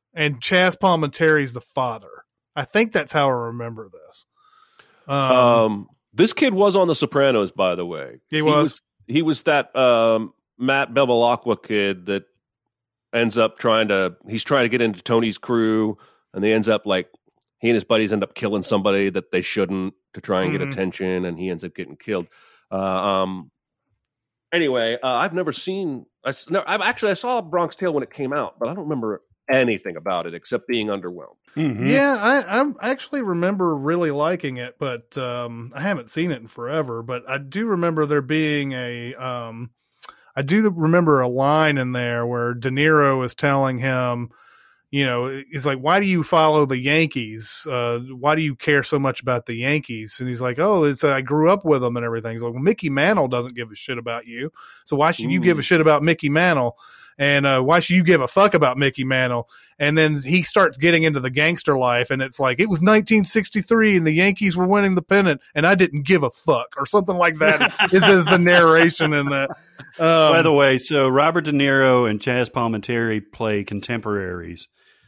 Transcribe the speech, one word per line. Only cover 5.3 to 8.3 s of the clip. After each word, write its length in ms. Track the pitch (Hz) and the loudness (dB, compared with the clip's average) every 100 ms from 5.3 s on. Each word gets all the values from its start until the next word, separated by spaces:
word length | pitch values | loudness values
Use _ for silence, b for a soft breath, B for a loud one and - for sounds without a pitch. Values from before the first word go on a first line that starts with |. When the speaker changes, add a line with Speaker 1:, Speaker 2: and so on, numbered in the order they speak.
| 127 120 117 110 101 - _ _ | 6 6 6 2 -2 -10 _ _
Speaker 2:
this 180 | 107 220 | 0 0
kid 220 | - 277 | 2 0
was 220 | 190 208 190 | 2 2 4
on 100 | 175 | 2
The 60 | 151 | 0
Sopranos, 560 | 147 143 139 117 95 | 0 2 2 2 0
by 220 | - 92 87 | 0 -2 -2
the 100 | 87 | -6
way. 340 | 80 67 - | -10 -12 -18
Speaker 1:
He 80 | - | -8